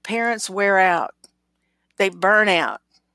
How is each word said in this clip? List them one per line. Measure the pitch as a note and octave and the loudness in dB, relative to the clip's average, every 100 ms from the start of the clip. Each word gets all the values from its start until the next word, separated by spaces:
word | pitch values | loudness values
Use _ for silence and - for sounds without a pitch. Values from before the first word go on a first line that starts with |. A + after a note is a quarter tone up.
parents | - A3+ A#3 A3+ - | -8 -6 -4 -4 -6
wear | F#3+ G3+ F#3+ | -2 0 2
out, | F#3 F3 - - _ _ _ _ _ _ _ - | 2 2 -4 -10 _ _ _ _ _ _ _ -4
they | G3 | -4
burn | F3+ F#3+ G#3+ G#3 | 0 2 2 2
out. | F3 C3 G#2 _ _ _ | 0 -2 -6 _ _ _